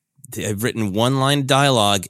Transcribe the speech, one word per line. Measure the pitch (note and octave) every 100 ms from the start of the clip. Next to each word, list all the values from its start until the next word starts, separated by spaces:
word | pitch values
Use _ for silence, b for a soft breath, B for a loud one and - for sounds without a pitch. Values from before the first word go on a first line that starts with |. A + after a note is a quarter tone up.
| _ _ - G#2+ G#2+
I've | G2+
written | A#2+ A2+ G#2
one | G2+ A#2+ C3+
line | C3+ C#3+
of | C3+
dialogue | C3+ C#3+ B2 G2+ G2+